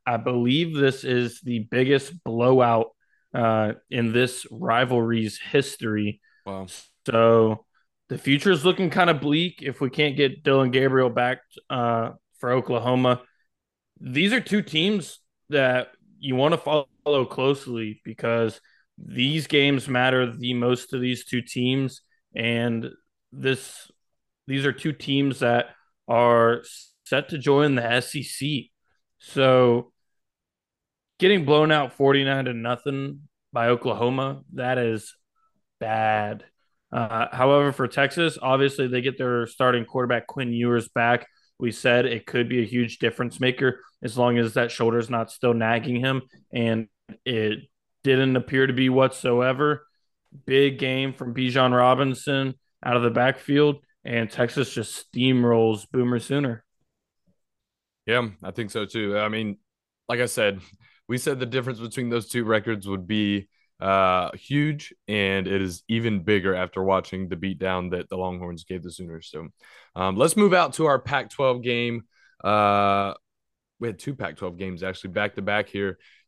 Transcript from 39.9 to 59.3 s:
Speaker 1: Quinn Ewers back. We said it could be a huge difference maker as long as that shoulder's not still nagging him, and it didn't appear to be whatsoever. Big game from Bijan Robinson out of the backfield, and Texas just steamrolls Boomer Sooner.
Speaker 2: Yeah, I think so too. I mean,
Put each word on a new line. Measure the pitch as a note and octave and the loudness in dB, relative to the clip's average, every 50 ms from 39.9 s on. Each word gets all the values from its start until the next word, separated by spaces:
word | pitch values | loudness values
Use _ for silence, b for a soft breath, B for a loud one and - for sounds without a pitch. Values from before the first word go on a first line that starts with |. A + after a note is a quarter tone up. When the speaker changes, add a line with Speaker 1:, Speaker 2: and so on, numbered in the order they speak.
| - C3 B2 B2 B2 A#2 - | -4 -4 -2 0 -2 -2 -4
Speaker 1:
Quinn | - - C#3 C3 A#2+ | -6 -10 -8 -6 -4
Ewers | A#2 A#2 A#2+ A#2+ A#2+ A#2 A2 - | -2 0 0 2 2 0 0 -2
back. | - A#2+ A#2 A#2+ A#2+ B2 - - _ _ _ _ _ - | -2 0 2 2 2 0 -2 -6 _ _ _ _ _ -6
We | B2 A#2+ | -6 -6
said | A2 - - B2+ A#2+ B2 B2 | -4 0 2 2 4 4 2
it | B2+ A#2 A2 - | 2 -2 -6 -6
could | - - B2 A#2+ - | -4 -2 -2 -2 0
be | B2+ B2 | 0 -2
a | A2+ | -2
huge | G2+ A#2+ B2 A#2+ A2 - - | -2 -2 -2 -2 -4 -4 -2
difference | - A2+ - - B2+ A#2+ - - | -2 -2 -2 -2 -6 -8 -4 -2
maker | B2+ B2+ B2 - C3+ B2+ A#2+ B B B B _ | -2 -2 0 0 0 -2 -2 B B B B _
as | - A2 A2 B2+ | -12 -6 -2 0
long | A#2+ B2 A#2+ A#2+ | 2 2 4 2
as | A#2 A2+ G#2+ | 0 0 0
that | B2+ A#2+ A#2 | 0 -2 -2
shoulder's | - - A#2+ A#2 A2+ A#2+ A2+ A2 | -2 -2 0 0 0 0 -2 -2
not | B2 A#2 A2+ - | -4 -4 -4 -6
still | - - - A#2+ A#2+ | -6 -2 0 0 2
nagging | A2+ A2+ A2+ A#2 A#2 A#2 B2 B2 | 2 2 0 0 0 -2 -2 -4
him, | A#2+ B2+ C3+ C3+ C3 C3 b b b b _ | -2 -2 -2 -2 -4 -6 b b b b _
and | - A#2+ A#2 A2+ A2+ A2+ A2 G#2 _ _ _ - G#2+ - - | -6 -2 -2 0 0 -2 -4 -8 _ _ _ -20 -20 -12 -8
it | C3 B2 A2 G#2+ G#2+ G#2+ - - - _ _ _ _ _ _ | -6 -4 -2 -2 -2 -4 -6 -10 -16 _ _ _ _ _ _
didn't | - C#3 C3 C3 C3+ C3 B2+ | 0 2 2 2 2 2 0
appear | B2+ A#2 - C3+ C3 C3+ | 0 -2 -2 0 0 2
to | C3+ | 2
be | B2+ B2 C3 C3 | 2 0 0 2
whatsoever. | B2+ C3 C3 C3 - - - B2+ A#2+ B2 B2 B2+ C3 C3+ D3 D3 D3+ - - _ _ _ _ _ _ _ _ _ - C#3 _ | 4 4 4 2 0 -2 -2 0 0 2 2 0 0 0 0 0 -2 -2 -6 _ _ _ _ _ _ _ _ _ -20 -14 _
Big | - C3 C#3 C#3+ C#3 C3+ A#2+ | 0 2 4 4 4 2 -2
game | C#3 C3 C3 C3 C3+ C3+ | -4 -4 -2 -2 -4 -4
from | B2+ - C3 B2 A#2 | -6 -8 -10 -8 -4
Bijan | C3 C3 B2+ B2 C3+ B2+ B2+ B2 | -4 -2 0 2 4 4 4 6
Robinson | B2 B2 B2+ B2+ C3 C#3 C3+ B2+ - - D3 C#3 C3+ C3+ C3+ C3 - _ _ _ _ | 6 6 6 6 4 2 0 -2 -4 -4 -4 -2 -2 -2 -4 -6 -10 _ _ _ _
out | - B2 B2 | -4 -2 0
of | B2 | 2
the | A#2+ A#2+ | 2 2
backfield, | A2+ A#2 B2 C3+ C3 - - - C#3 C#3+ D3 D3 C#3 C#3+ _ _ _ _ - | 2 2 2 2 2 0 -2 0 2 4 4 4 2 -2 _ _ _ _ -10
and | B2 A#2+ A#2 A2+ G#2+ | -4 -2 -2 -2 -2
Texas | - - B2 A#2 - D3 C3 - | -2 -2 -2 0 0 -2 -4 -4
just | - A#2 G#2+ - - - - _ | -4 -6 -8 -8 -10 -14 -16 _
steamrolls | - B2 B2 C3 C3 B2 A#2+ A#2+ A#2 A2+ A2+ A2+ G#2+ G2+ - - | -4 0 2 4 4 4 4 4 4 4 4 2 2 -2 -6 -4
Boomer | - B2+ B2 B2 B2 A#2 | -2 -2 0 0 0 -2
Sooner. | - - C#3 C#3+ C#3+ B2+ A2+ A2 _ _ _ _ _ _ _ _ _ _ _ _ _ _ _ _ _ _ _ _ _ _ _ _ _ _ _ _ _ | -2 -2 -2 -2 -2 -2 -6 -8 _ _ _ _ _ _ _ _ _ _ _ _ _ _ _ _ _ _ _ _ _ _ _ _ _ _ _ _ _
Speaker 2:
Yeah, | G#2+ A2+ B2 A#2+ A2 G2 - | 0 0 0 0 -2 -6 -12
I | F2+ F#2 | -14 -12
think | G2 - A#2 G2+ | -10 -8 -8 -8
so | - A2+ G#2 | -6 -8 -8
too. | G2 - A#2 G#2+ G2+ G2+ | -6 -6 -6 -4 -2 -2
I | G#2 G#2+ | -2 -2
mean, | G#2+ | -2